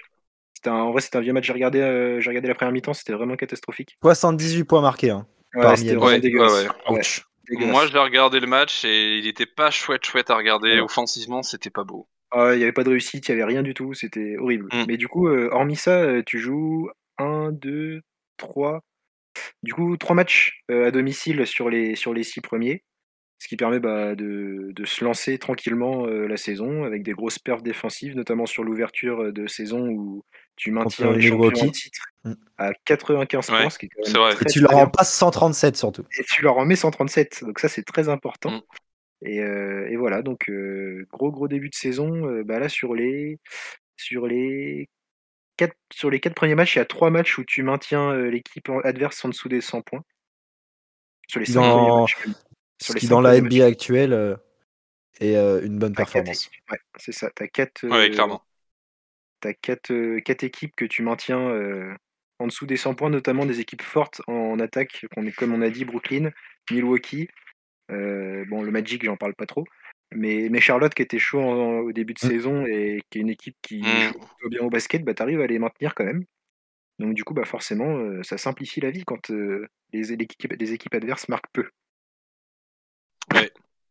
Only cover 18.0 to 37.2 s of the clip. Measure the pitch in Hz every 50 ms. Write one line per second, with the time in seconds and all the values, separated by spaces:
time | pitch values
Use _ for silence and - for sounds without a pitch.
18 | 160 _ _ _ _ _ _ - - - - 139 139 143 156 160 - _ _ _
19 | _ _ _ _ _ _ _ - - - - _ - - - - 170 175 175 165
20 | - - 170 175 180 - - - - - - - _ - 123 120 120 120 120 131
21 | 131 135 135 - - 160 156 147 123 107 - - 123 117 117 117 113 110 110 107
22 | - 120 117 117 113 - - - - - - 113 117 123 151 190 - _ _ _
23 | _ _ _ _ _ _ _ _ - - - 110 120 113 120 123 120 113 107 107
24 | 104 104 104 101 104 104 101 101 101 98 98 98 95 98 95 101 104 101 - -
25 | 120 120 117 - - - 135 127 - - 127 - - - 117 120 120 127 131 127
26 | 123 117 110 107 107 104 107 101 - - 101 98 110 127 147 151 147 123 107 104
27 | 101 110 101 92 110 113 - - - - 123 113 113 120 113 - - 110 - -
28 | - 143 139 131 117 - 117 113 117 110 - - 113 110 110 110 117 107 - -
29 | - 123 120 113 113 104 104 104 104 104 - - 110 104 113 123 123 120 110 107
30 | 104 101 98 101 - _ _ - _ _ _ - - 107 110 110 113 113 - -
31 | 120 113 113 113 113 113 113 113 117 113 117 120 120 147 160 - - - - -
32 | - - - _ - 113 110 - _ _ _ - 98 98 101 - _ - 113 -
33 | - - 147 143 135 135 - 135 127 - 113 113 113 - - - - 98 - 107
34 | 107 107 107 113 113 110 104 98 113 151 147 147 147 139 139 139 139 135 - -
35 | 190 - - - 190 175 170 - - 165 151 - - 147 131 - - 107 - -
36 | - - - - 127 - - - 143 147 127 131 131 156 185 175 - 156 151 -
37 | 139 143 - -